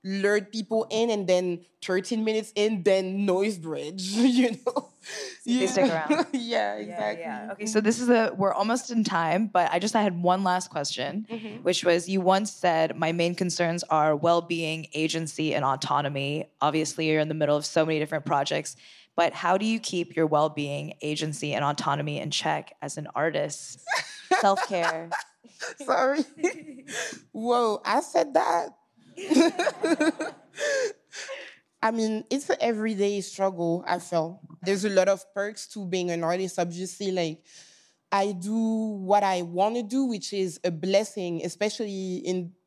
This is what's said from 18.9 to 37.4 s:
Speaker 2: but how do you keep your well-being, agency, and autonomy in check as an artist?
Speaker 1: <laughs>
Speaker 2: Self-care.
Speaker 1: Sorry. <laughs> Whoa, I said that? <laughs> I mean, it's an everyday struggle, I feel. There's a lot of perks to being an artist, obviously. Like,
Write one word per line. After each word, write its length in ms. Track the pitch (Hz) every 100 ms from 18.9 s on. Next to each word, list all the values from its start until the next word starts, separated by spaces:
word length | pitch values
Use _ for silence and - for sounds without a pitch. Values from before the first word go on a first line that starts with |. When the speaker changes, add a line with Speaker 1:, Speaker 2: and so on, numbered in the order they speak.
| - _
Speaker 2:
but 180 | - 170
how 220 | - 175 190
do 80 | 220
you 120 | 220
keep 360 | - 180 165
your 100 | -
well-being, 680 | 160 151 156 147 143 143 151 -
agency, 500 | 151 151 156 147 147
and 100 | 120
autonomy 540 | 143 151 - 147 147 147
in 120 | 151
check 420 | - 156 151 - -
as 160 | 143 156
an 100 | 147
artist? 680 | - 160 147 147 - - -
Speaker 1:
<laughs> 540 | - 762 - - - 370
Speaker 2:
Self-care. 680 | 202 196 - 185 165 160 170 - - _ - _ - -
Speaker 1:
Sorry. 380 | 277 - 254 294 269 - 339 320 302 254
<laughs> 540 | - - - - _
Whoa, 480 | 214 233 240 226 208
I 140 | - 233
said 340 | 320 - 294
that? 360 | 254 - - - _ _ _ _ -
<laughs> 1160 | 381 311 330 - 523 - 370 330 311 - 320 - _ - 587 554 466 - _ - - 539 - - _ _
I 60 | 226
mean, 320 | 226 220 220 -
it's 200 | 269 -
an 80 | -
everyday 600 | 233 214 220 202 202 202
struggle, 600 | - - 196 175 170 170 -
I 100 | 175
feel. 400 | - 170 160 185 - -
There's 240 | 175 196
a 40 | 208
lot 180 | 190 185
of 180 | 196 -
perks 340 | 202 208 214 -
to 160 | 214
being 260 | 185 185 180
an 120 | 170
artist, 360 | 165 180 190 -
obviously. 520 | 175 170 185 - 202
Like, 320 | 185 165 160